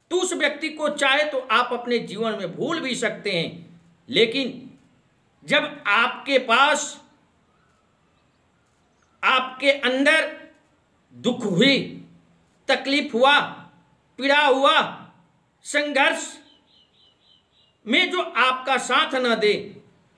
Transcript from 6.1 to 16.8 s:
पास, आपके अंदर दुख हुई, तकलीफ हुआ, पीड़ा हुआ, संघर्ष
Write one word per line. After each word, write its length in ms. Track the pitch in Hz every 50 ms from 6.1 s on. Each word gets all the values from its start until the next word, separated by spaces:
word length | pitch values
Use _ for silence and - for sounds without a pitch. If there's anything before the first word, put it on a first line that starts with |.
| - - - 277 277 254
पास, 400 | 262 226 226 254 277 294 294 - - - - - - _ _ _ _ _ _ _ _ _ _ _ _ _ _ _ _ _ _ _ _ _ _ _ _ _ _ _ _ _ _ _ _ _ _ _ _ _ _ _ _ _ _ _ -
आपके 480 | 208 262 254 - - - - 277 277
अंदर 560 | 277 277 - 247 254 269 277 294 320 311 285 - - - - - _ _ _ _ _ _ _ _ _ _ _ _ 123
दुख 300 | 120 123 240 247 - -
हुई, 320 | 202 180 165 240 277 269 208 - - - - - - - _ _ _ _ _ _ _ _ _ _ -
तकलीफ 460 | 262 254 262 269 277 294 277 294 -
हुआ, 240 | 226 254 277 294 269 - - - - - - _ _ _ _ _ _ _ _ _ -
पीड़ा 220 | 269 277 285 294
हुआ, 400 | 302 277 254 269 277 294 320 294 208 - - - - - - _ _ _ _ _ _ _ _ _ -
संघर्ष 600 | - - 294 294 294 277 269 285 320 320 - - - - - - _ _ _ _ _ _ _